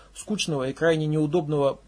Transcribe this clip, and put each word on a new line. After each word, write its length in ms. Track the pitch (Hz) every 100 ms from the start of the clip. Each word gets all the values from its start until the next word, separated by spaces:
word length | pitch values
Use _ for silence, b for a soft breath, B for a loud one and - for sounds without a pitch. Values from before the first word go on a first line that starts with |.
| B -
скучного 520 | - 202 - 147 131
и 40 |
крайне 340 | 135 165 160 156
неудобного 720 | 156 151 175 151 151 139 -